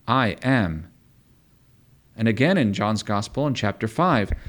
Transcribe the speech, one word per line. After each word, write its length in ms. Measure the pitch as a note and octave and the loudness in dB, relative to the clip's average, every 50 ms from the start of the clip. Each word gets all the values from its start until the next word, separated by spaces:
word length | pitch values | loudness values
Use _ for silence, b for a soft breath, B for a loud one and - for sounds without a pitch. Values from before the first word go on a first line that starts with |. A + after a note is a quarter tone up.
| - | -2
I 300 | - A#2+ C3+ B2 G#2 E2 - | 0 0 2 2 0 -2 -2
am." 460 | - B2+ C3+ B2 G2+ E2+ D#2+ D#2 E2 - _ _ _ _ _ _ _ _ _ _ _ _ _ _ _ _ _ _ _ _ _ _ _ _ - | 0 0 2 2 2 0 -2 -6 -10 -14 _ _ _ _ _ _ _ _ _ _ _ _ _ _ _ _ _ _ _ _ _ _ _ _ -6
And 120 | - A2+ | -2 0
again 300 | A#2 A2+ - C3+ E3 G3 | 0 2 2 2 2 4
in 160 | F3+ B2+ G#2 G2 | 2 2 0 0
John's 300 | F#2+ G#2+ G#2+ A2 G#2+ - | 0 -2 -2 -2 -2 -2
Gospel 420 | - G#2+ G2+ G#2+ - - C3 C#3+ | -2 -2 -2 -4 -4 -4 -2 -2
in 80 | D3 B2 | -2 -2
chapter 340 | - - G2+ G2 - A2+ | -2 -2 -2 -2 -2 -6
five, 440 | A2 - - E3+ F#3 D#3 A2+ G2 - - B B | -4 0 0 2 4 4 2 2 0 -4 B B